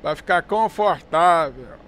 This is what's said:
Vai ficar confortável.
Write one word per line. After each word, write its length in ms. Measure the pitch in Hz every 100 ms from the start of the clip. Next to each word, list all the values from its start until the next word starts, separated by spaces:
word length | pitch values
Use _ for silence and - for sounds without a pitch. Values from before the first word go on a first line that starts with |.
Vai 120 | -
ficar 280 | 151 - 180
confortável. 1200 | - 208 220 185 208 151 - 156 175 170 151 127 120 -